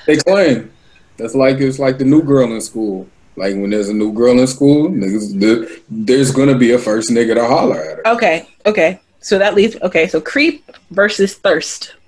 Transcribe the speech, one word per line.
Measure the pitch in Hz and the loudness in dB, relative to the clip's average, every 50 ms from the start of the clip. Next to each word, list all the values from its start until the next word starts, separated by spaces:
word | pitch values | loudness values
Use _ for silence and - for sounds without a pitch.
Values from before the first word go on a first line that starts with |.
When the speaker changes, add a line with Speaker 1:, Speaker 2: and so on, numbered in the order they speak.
| - | 0
Speaker 1:
stay | - 151 | 0 0
clean. | 151 - 175 190 202 190 156 123 110 110 - _ _ _ _ _ _ _ _ _ | 2 2 2 2 2 4 2 2 -2 -4 -12 _ _ _ _ _ _ _ _ _
That's | - 113 113 - | -12 -12 -6 -2
like, | 135 131 135 135 135 | 2 2 2 2 2
it's | 139 131 131 139 | -2 -2 -2 -2
like | 139 131 131 135 | -2 -2 -2 0
the | 135 | 2
new | 131 143 151 156 | 4 4 4 4
girl | 139 139 135 127 113 113 | 2 2 2 2 0 -2
in | 110 | -6
school. | - - - 113 110 104 95 95 - - _ _ _ _ - | -10 -10 -8 -6 -6 -6 -6 -8 -10 -14 _ _ _ _ -12
Like, | 87 92 98 98 | -6 -6 -4 -4
when | 98 101 101 | -4 -4 -2
there's | 104 107 101 98 | -2 -2 -2 -2
a | 107 | -2
new | 107 107 107 104 | -2 -2 -2 -2
girl | 110 120 123 123 123 | 2 2 4 4 4
in | 131 | 2
school, | 131 - - 143 143 147 147 151 175 | 0 0 0 2 2 4 4 2 0
niggas, | 185 120 95 95 101 110 107 101 101 95 | -2 -2 -2 -2 -2 -4 -4 -6 -4 0
the, | 101 110 117 117 113 - - - _ - | 2 2 2 0 -2 -10 -14 -20 _ -14
there's | 110 110 107 107 127 139 135 - 127 | -10 -8 -2 0 2 2 2 2 2
gonna | 131 135 139 131 | 2 2 2 4
be | 123 123 117 123 | 4 4 4 2
a | 120 | 2
first | 120 110 107 110 110 - | 0 0 -2 -2 -2 -2
nigga | 117 117 117 113 113 | 0 0 2 2 0
to | 113 117 | 0 0
holler | 117 135 160 - - - - | 2 0 0 2 0 -2 -4
at | - - - | -6 -10 -12
her. | - - 220 240 | -4 -2 -2 0
Speaker 2:
Okay, | 233 233 180 160 170 - _ _ _ - | 2 2 0 0 -2 -4 _ _ _ -4
okay. | 208 214 202 160 165 185 - _ _ _ _ | -2 0 2 0 0 0 -4 _ _ _ _
So | - - 208 190 | -6 -2 0 2
that | 196 208 185 | 2 2 2
leaves, | 202 202 226 226 - - | 2 2 2 0 -4 -8
okay, | 185 - 165 160 | -4 0 0 -2
so | 190 - 233 | 0 -2 -6
creep | - - - 277 294 330 294 - _ _ - - _ _ | -6 -4 -2 0 0 0 0 -4 _ _ -20 -20 _ _
versus | 170 196 202 214 208 - 196 196 - | -2 0 0 0 2 0 -2 -2 -2
thirst. | - - 196 165 156 - - - - - - - _ _ | -4 -2 -2 -2 -2 -2 -8 -12 -14 -16 -18 -18 _ _